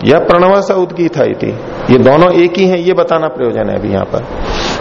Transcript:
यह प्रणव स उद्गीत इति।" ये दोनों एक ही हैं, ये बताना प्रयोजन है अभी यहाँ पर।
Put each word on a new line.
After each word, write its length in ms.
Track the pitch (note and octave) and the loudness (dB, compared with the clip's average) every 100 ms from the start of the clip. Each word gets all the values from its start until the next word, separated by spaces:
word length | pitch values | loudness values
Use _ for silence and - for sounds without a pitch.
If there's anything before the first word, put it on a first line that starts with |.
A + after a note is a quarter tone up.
यह 160 | A2+ E3 | 2 2
प्रणव 420 | - F3 F#3 G3+ | 4 2 4 2
स 100 | - | 0
उद्गीत 460 | G3 E3+ E3+ E3 D3 | -2 -2 -2 -2 0
इति।" 420 | A2+ G#2+ A#2 A2 - - - | -2 -2 -6 -8 -10 -6 2
ये 80 | B2 | 4
दोनों 340 | B2+ D3+ F3+ | 6 4 4
एक 260 | E3+ F3 F#3 | 4 2 2
ही 100 | F#3 | 0
हैं, 100 | F3+ | 0
ये 160 | F3 | 0
बताना 340 | E3+ E3+ E3 D#3 | 0 0 -2 -2
प्रयोजन 420 | - A#2+ A2 G2+ | -4 -4 -2 -4
है 100 | G2 | -4
अभी 100 | G#2 | -4
यहाँ 160 | F#2+ F#2+ | -4 -4
पर। 200 | A2+ - - - - - - | -6 -8 -8 -6 -6 -6 -4